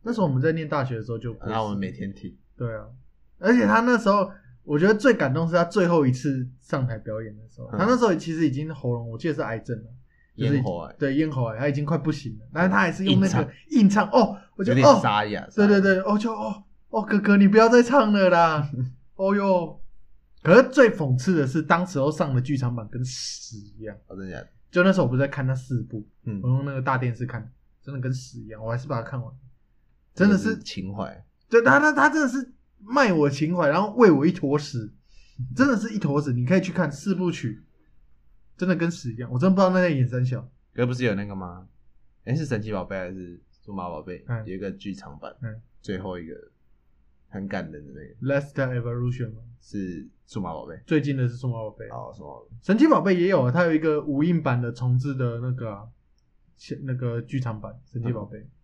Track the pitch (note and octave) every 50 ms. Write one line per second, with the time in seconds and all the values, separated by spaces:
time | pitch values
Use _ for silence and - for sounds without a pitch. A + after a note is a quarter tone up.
0 | - A#3 A#3+ A3 F#3+ D#3 C3 B2+ C3+ D#3+ D#3+ E3 D#3 D3 D#3 D3 B2+ B2+ B2 A2
1 | G#2 A2+ A#2 A2 A2 A#2+ A2 - - G2 A2 A2 A2 G#2 G2+ G2+ G2 F#2 - B2+
2 | - G2 G2 - - F2+ - _ _ _ _ - A#2+ A#2 A2+ G#2+ G#2+ A2+ B2+ -
3 | - - _ _ _ _ _ - F3 G3 B3 B3 A3 G3+ G#3+ A3+ A#3 B3 B3 G#3+
4 | - G3 G3+ G#3 F#3 F#3+ - - _ - - _ _ - D3 D3 E3+ G3+ A3 G#3+
5 | C#4 C4+ A#3 - D#3 C3 B2+ D#3+ E3 E3 E3+ F3 E3+ E3+ - G#3+ F3+ E3+ E3+ D#3+
6 | C#3+ B2+ B2+ B2+ - D3 C#3 C3 B2+ B2+ - _ _ - - C#3+ B2+ A#2 A2+ G#2+
7 | - A2+ G#2+ A2 A2+ G#2+ G#2 G#2+ A2 - _ - A#2+ A#2 - - F#3 A3+ B3+ A#3+
8 | B3 G#3+ F3 D#3 - E3 D#3+ D#3+ E3 C#3+ B2+ C#3 D3+ D#3+ D#3 - - B2 A#2+ A#2+
9 | A#2 A#2 A2+ A#2 - E3 C#3+ B2 A#2 G#2+ A2+ A2 - - A#2 G#2+ A2 - - -
10 | - _ _ _ _ _ _ - C3+ B2+ C#3+ C3+ B2 G#2 F2 E2+ D#2+ B1+ - -
11 | D3 C#3 C3+ D3 D#3+ D#3 C#3 C3 A#2+ A2+ G#2+ A2 C3+ D3 C#3 D3 D3 D3 E3+ D#3
12 | - D#3 D3 - - A2 G#2+ - - - - D#3 F3+ F#3+ F#3+ G3+ F#3+ E3+ - -
13 | F#3+ G3 - F#3+ G3 F#3 - - - - - - _ - D#4 B3+ G#3 F#3+ G3+ G#3+
14 | G3 G3+ - C4 C4 B3+ - - - _ _ - F#3+ G#3+ C4 C3 - D4 C4 G3+
15 | - A#2 G#2 G#2+ G#2+ G#2 G#2 F2 - - - G#3+ G3+ G3+ G3+ G3 F#3+ G3 F#3+ F#3
16 | F#3+ G#3+ G#3 G#3 A3+ A#3 A3 G#3 G#3+ A3 G3+ - - _ - _ _ _ - A3
17 | G#3 - G#3+ G3+ G#3 G#3 G3+ G3+ G3 G3 G#3 A3 A3+ A#3 A#3+ A#3+ A#3+ A#3+ C4+ C#4+
18 | A3+ G#3+ G#3 G3+ F#3+ F3+ F3 E3+ E3+ E3 D#3 D3+ D3 C#3+ C#3 B2+ B2+ - - -
19 | - - _ - F#3+ G3 G3+ G3+ G3+ G3 F#3+ F3 E3 D3+ C#3+ - - - - -
20 | - - - - _ _ _ - - D3 F3+ A#3+ C4 B3+ - D4 B3+ A3 - -
21 | D#3+ C3 B2+ B2+ - F#3 F3+ D#3+ C#3 C3 C#3+ D#3+ D3 - E3+ E3+ F3+ F3+ - C#3+
22 | C3 D3+ D3+ - F3 C#3+ C3 A#2+ B2 - D3 C3 B2+ A#2+ A#2+ A#2 G#2+ - - B2
23 | B2+ B2+ - - - - - - - - A#2 G#2 G2+ G#2+ - A2+ A2 G#2+ G2+ -
24 | _ _ F#2 F#2+ F#2+ F#2 E2+ A#1 - _ _ _ _ _ - F3 F3 F#3+ F#3+ F#3+
25 | D3 B2 B2+ B2+ C#3 C#3 - C#3+ C3 C3 C3 C3 - - C3 A2+ G#2 - A#2 G#2+
26 | G#2 _ _ _ _ A#2 G#2 G2 G2 B2 B2+ C3+ C#3 C#3+ C3+ C3 B2+ C#3 C3 B2+
27 | B2+ B2 A2+ - B2 - - A2 G#2+ - _ _ _ _ _ _ _ - C#3+ C3
28 | B2+ B2+ C3 B2+ - - B2 A#2+ A2+ G#2+ A2 G#2+ A2 A2+ A#2 B2 C3 D3+ C3 A#2
29 | A#2 - C#3 B2+ B2 A#2+ - - - - - _ _ _ _ _ _ _ _ _
30 | _ _ _ - G3+ G3+ G3+ F3+ - A2 F3+ - - - - G2+ F#2+ F#2+ G2 G2+
31 | F#2+ - - - - _ _ _ _ _ A3+ A#3 A#3 B3+ C4+ C#4+ D4+ D4+ C#4+ C#4+
32 | C#4 D4+ C#4 D#4 D4 B3+ A3 C#4 B3+ - - _ _ _ _ _ G3+ G#3 B3 D4
33 | C4+ G#3+ F3 D#3 D3 C#3+ B2+ B2+ D#3 D#3 F3+ F3 E3 C#3+ D3 F3 G#3 G#3 G#3 B3
34 | A#3+ G3 D#3 C3 C#3 F3 F3 - D#3 C3+ C#3+ D3+ D3 - - A#2 G#2+ G2+ - _
35 | _ _ - - - _ _ - B2 B2+ B2 - C4 C#4+ B3 G3 G#3 A#3 G#3+ G3+
36 | - D3+ C#3 D3+ D3+ C#3+ B2 A#2+ B2 B2+ F3+ F#3+ F#3 F#3+ - F#3 F3 D3 - -
37 | - G3+ F#3+ E3+ F#3 F3 - - - A2+ G#2 - - _ _ _ _ _ _ -
38 | _ _ - _ _ _ _ _ _ _ - - F3+ F3+ F3+ D#3 E3+ E3+ E3+ -
39 | - A#2+ G#2+ A2+ B2 A#2+ B2 B2 C#3+ F#3+ F#3 F#3+ F#3+ F#3 F#3 F#3 F3+ F3 D3+ C3+
40 | B2+ A2+ B2+ B2+ B2+ B2 B2 A2+ - - _ _ _ _ _ - B2 A#2+ B2 B2
41 | B2+ A2+ G2+ G2 G#2 G#2 G2 F#2+ F#2 F2+ F2 F#2 F#2 A2 _ _ _ - _ _
42 | _ _ _ _ _ - C3 E3 D#3 B2+ B2 G#2 G#2 A2 G#2 F#2+ F2+ - G2 F#2+
43 | F#2 F2+ F#2+ F#2 F2+ F2 F2 E2+ _ _ _ _ _ A2 G2+ F#2+ F2+ F2 E2 D2+
44 | D#2+ F2+ F2+ - _ - A#2+ A2+ G#2+ - F#2 F#2 G2+ F#2+ F2+ - - G#2 F#2 -
45 | - D#2 D2+ D2+ - - - _ B2 A2+ A2 A2+ - _ _ - _ - G2+ F#2
46 | F#2+ F#2+ F2+ F2+ E2 D#2+ - - - _ _ _ _ _ _ _ _ _ _ _
47 | _ _ _ _ _ _ - G2 G2 F#2+ G#2 F#2+ E2+ D#2+ D#2 D2 D2 C#2 C2 C#2+
48 | C#2+ B1+ - - B2 C3 C#3 C#3+ C#3+ C#3+ - C#3 C3+ B2+ B2+ B2 A2+ A#2+ A#2+ B2
49 | B2 B2 A#2+ - A#2+ G#2+ A2 A2 - - - _ _ - - G2+ F#2+ F2+ F2 D#2
50 | - - _ _ _ _ - A2+ F#2 E2+ D#2+ D2 A#1 D2 D#2+ - - - E3 D3+
51 | B2+ C#3+ C#3 C3 B2+ A#2+ A#2 - - B2 A#2 A2+ A2 G#2+ - - A2+ A2 A#2 -
52 | A2 A2+ - - D#2 D2 C2+ A#1 - _ A2 A#2 _ - G3 A#3 D4+ D#4+ C4+ F3
53 | D#3+ G3 F#3 F3 F3 F#3+ F#3+ E3+ B2+ B2 B2+ E3+ F3+ E3+ D#3 D3+ D#3 D#3+ D3+ D3
54 | C#3+ D3 C#3 C#3 D3+ F3 F3 E3 - C#3+ A#2+ B2 A#2+ A#2+ A#2+ - B2+ B2 B2 B2
55 | B2+ D3 C3+ C3 B2 A#2+ A#2 A#2 B2 B2+ B2+ B2+ A#2+ A2 G2+ G2+ G#2+ A#2 - _
56 | _ _ _ _ _ _ _ _ _ _ _ _ - - D#3 - D3 C3 B2+ B2
57 | B2+ A#2+ A#2 A#2+ A#2 - C#3 C3 B2+ A#2+ A2 G#2+ G#2 G#2 G#2+ - - _ - B2
58 | A2+ B2+ A#2 G#2+ G#2 - G#2+ G#2 - - _ _